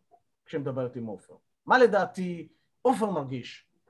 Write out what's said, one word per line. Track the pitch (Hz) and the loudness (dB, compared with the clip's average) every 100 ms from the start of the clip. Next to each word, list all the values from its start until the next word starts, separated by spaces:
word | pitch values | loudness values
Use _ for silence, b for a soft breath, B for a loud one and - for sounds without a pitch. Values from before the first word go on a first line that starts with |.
| _ _ _ _ | _ _ _ _
כשמדברת | - 156 139 131 127 127 | -10 -8 -6 -6 -6 -6
עם | 113 | -10
עופר? | 98 - - _ _ - | -12 -16 -20 _ _ 2
מה | 247 | 6
לדעתי | 233 196 185 - 180 170 160 _ _ _ | 6 4 0 -4 -6 -8 -12 _ _ _
עופר | 247 214 214 | 0 2 0
מרגיש | 170 135 131 - - _ _ | -2 -4 -8 -10 -18 _ _